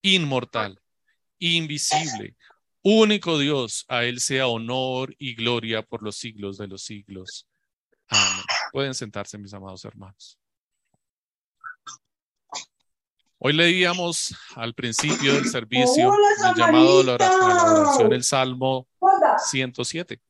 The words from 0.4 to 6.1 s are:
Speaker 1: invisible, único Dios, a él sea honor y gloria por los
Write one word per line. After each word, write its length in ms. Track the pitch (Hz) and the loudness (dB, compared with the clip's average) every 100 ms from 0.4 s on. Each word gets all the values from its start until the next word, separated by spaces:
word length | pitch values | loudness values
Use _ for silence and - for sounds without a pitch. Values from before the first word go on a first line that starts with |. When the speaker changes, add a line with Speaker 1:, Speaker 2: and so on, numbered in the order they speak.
| 120 120 104 92 _ _ _ _ _ _ | -4 -6 -6 -10 _ _ _ _ _ _
Speaker 1:
invisible, 960 | 175 170 160 147 - 151 156 113 104 _ _ _ _ _ | -2 -2 -2 -6 -2 -2 -4 -10 -12 _ _ _ _ _
único 580 | 190 220 214 208 - 160 | 2 6 6 2 0 -2
Dios, 460 | 143 147 117 - - | 0 -2 -4 -8 -6
a 160 | 123 | -4
él 160 | 120 123 | -4 -4
sea 260 | - 135 131 | -4 0 -2
honor 680 | 113 113 127 131 127 131 - | -2 -4 -4 -4 -4 -8 -10
y 160 | 135 | -14
gloria 480 | 113 113 120 113 110 | -6 -2 -2 -4 -6
por 200 | 110 117 | -6 -10
los 140 | 107 | -10